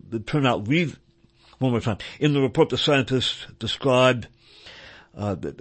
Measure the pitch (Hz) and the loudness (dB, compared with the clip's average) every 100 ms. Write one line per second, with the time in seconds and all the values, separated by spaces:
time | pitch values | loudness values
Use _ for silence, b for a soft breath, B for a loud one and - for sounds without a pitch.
0 | - 113 - 151 131 98 104 160 156 - | -10 -10 -2 0 2 0 0 0 0 -6
1 | _ _ _ b b - 131 117 117 98 | _ _ _ b b -2 0 0 -2 -4
2 | B B 147 143 131 160 156 - - 139 | B B 0 2 2 2 2 2 2 2
3 | 127 127 - - - - - - 139 127 | 2 0 -2 -6 -14 -10 -8 -2 2 4
4 | 127 120 98 B B B B B B B | 4 2 -4 B B B B B B B
5 | B - 104 92 73 - | B -8 -6 -4 -8 -10